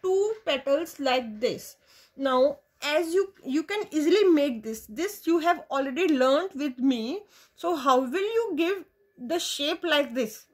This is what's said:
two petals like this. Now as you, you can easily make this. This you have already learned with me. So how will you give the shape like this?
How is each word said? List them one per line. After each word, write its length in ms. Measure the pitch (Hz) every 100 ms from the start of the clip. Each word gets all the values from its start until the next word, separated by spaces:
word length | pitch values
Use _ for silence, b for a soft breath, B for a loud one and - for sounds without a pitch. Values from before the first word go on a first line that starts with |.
two 320 | 381 381 415 440
petals 540 | - 269 269 285 330 -
like 420 | 269 254 233 214
this. 360 | 233 123 - - b b b -
Now 420 | 269 254 277 285 _ _
as 320 | 277 302 330
you, 180 | 359 392 -
you 180 | - 269
can 220 | 320 415 403
easily 320 | 311 302 370
make 380 | 392 311 285 233
this. 240 | 220 220 -
This 400 | 214 381 - -
you 120 | 339
have 260 | 311 330 -
already 380 | 277 277 262 359
learned 420 | 277 254 277 381
with 240 | 262 294 247
me. 420 | 262 247 226 370 415 b b
So 220 | _ 339 330
how 240 | 269 262
will 280 | 262 311 403 453
you 160 | 453 302
give 280 | 339 392 - _ _ _
the 220 | 247 330
shape 460 | - - 285 339
like 300 | 349 294 269
this? 320 | 233 214 - -